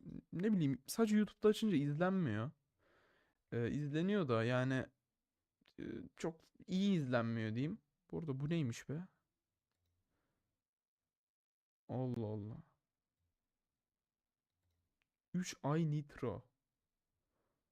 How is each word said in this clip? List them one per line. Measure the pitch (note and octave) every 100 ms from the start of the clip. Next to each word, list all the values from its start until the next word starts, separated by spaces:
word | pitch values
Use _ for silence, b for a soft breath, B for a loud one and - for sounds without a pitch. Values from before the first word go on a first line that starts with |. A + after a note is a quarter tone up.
| - - -
ne | D#3+ G#3
bileyim, | G3 C#3+ C3+ -
sadece | - A3+ G#3+
YouTube'da | G#3 - G#3+
açınca | G#3+ A3 D#3+
izlenmiyor. | C#3+ D3 F3+ F#3+ D3+ G#2+ B2+ - _ _ b b b b b b _
Ee, | A2+ A#2
izleniyor | C#3 D3 D3+ F#3 G#3 D3
da | A2+
yani, | A2+ B2+ C3 C3 - _ _ _ _ _ _ _ _ -
e, | - - - -
çok | E3 E3 _ - -
iyi | F#3 G3+ F3+
izlenmiyor | C3 B2 A2+ A2+ A2
diyeyim. | A2+ D3 A3 _ _ _
Bu | E3+
arada | D#3+ C3
bu | D3
neymiş | E3+ C3 A#2 -
be? | D3 F#3 _ _ _ _ _ _ _ _ _ _ _ _ _ _ _ _ _ _ _ _ _ _ _ _ _ _ _ -
Allah | A#2 C3 A#2 G#2
Allah. | G#2+ G#2 - - _ _ _ _ _ _ _ _ _ _ _ _ _ _ _ _ _ _ _ _ _ _ _ _ _ _
Üç | F3+ F#3 -
ay | C#3 D#3 D#3+
nitro. | D3+ D3 - A#2+ F#2 - _ _ _ _ _ _ _ _ _ _ _ _